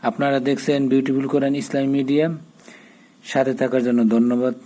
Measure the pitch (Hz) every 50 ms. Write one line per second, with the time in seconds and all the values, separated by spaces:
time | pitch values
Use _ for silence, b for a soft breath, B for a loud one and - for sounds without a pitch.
0 | - 131 110 - 143 139 139 135 123 139 139 127 - - 147 139 139 131 131 135
1 | 131 139 135 135 135 135 135 143 135 139 143 139 - - - 139 139 135 139 139
2 | 135 131 143 147 156 165 165 156 - - - B B B B B B B B B
3 | B B B B - - - 139 135 135 127 - 139 123 120 131 120 123 120 120
4 | 117 110 113 113 117 120 123 123 123 127 123 127 -